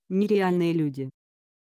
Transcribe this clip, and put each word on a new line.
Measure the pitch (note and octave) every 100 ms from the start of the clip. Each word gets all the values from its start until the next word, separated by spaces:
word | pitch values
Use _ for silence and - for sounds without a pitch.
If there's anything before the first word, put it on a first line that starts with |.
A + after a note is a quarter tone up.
| -
ни | F#3+ G#3
реальные | G#3 F#3 F3+ E3+
люди. | E3 D3 C3+ C3+ - _ _ _ _